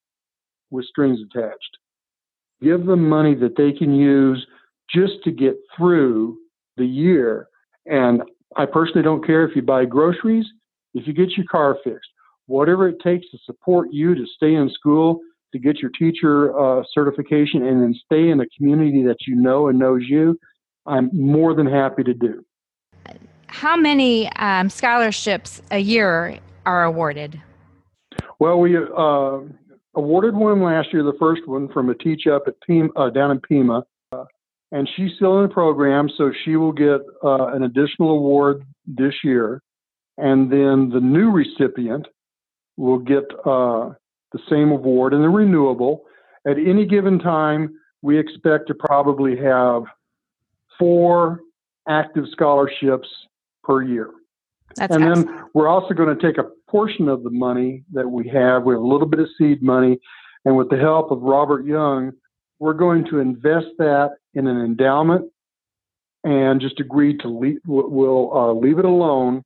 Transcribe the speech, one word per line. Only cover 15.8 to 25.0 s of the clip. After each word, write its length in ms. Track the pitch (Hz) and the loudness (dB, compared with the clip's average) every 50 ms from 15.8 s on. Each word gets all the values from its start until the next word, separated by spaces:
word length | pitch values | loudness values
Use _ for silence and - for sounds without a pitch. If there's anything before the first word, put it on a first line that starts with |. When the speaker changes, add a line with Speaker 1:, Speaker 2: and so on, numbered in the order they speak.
| 139 123 | -6 -8
Speaker 1:
teacher, 680 | - - 165 165 160 165 170 151 147 143 147 135 - 139 | -4 -2 -2 -2 0 0 0 2 2 2 2 0 0 0
uh, 240 | 139 131 127 127 123 - | 0 0 0 -2 -2 -2
certification, 720 | - 151 147 143 143 - 139 - 151 147 147 147 - 151 123 | -2 0 0 0 -2 -4 -4 -2 0 0 0 2 0 -2 0
and 160 | 127 131 127 | 2 2 2
then 120 | 123 117 120 - _ | 2 2 0 -4 _
stay 260 | - 160 156 165 170 | -2 0 2 2 2
in 100 | 160 143 | 2 0
a 60 | 120 - _ | 0 -2 _
community 460 | - 143 139 147 156 156 147 139 139 127 | -2 0 2 2 2 2 2 2 2 2
that 120 | 123 117 - - | 0 -2 -2 -4
you 100 | 131 127 | -4 0
know 320 | 123 123 131 127 143 147 143 | 2 2 2 2 2 2 2
and 100 | 127 127 | 2 2
knows 240 | 131 131 131 123 123 | 2 2 2 0 0
you, 320 | 127 143 151 160 165 170 165 _ _ _ _ _ _ _ _ - | 0 0 2 2 2 0 -2 _ _ _ _ _ _ _ _ -10
I'm 220 | 151 147 131 127 - | -4 -2 -2 -2 0
more 420 | 196 165 135 139 147 156 160 165 156 | -2 0 0 2 2 2 2 2 2
than 120 | 156 147 | 2 0
happy 360 | 131 139 139 135 131 127 139 | 0 2 0 0 -2 -2 -2
to 120 | 131 123 123 | -2 -2 -2
do. 300 | 120 120 113 107 - - _ _ _ _ _ _ _ _ _ _ _ - - - - _ - _ _ _ | -2 -2 -4 -4 -6 -14 _ _ _ _ _ _ _ _ _ _ _ -20 -20 -20 -20 _ -20 _ _ _
Speaker 2:
How 300 | - - - - 302 330 | -20 -12 -6 -2 0 2
many, 540 | 339 311 294 294 277 262 254 233 226 220 - | 2 4 4 4 4 2 2 2 0 -2 -4
um, 360 | - - 214 202 190 185 185 196 | -6 -4 -2 -2 0 0 0 -2
scholarships 960 | - - - 247 233 240 | -4 -2 -2 0 0 2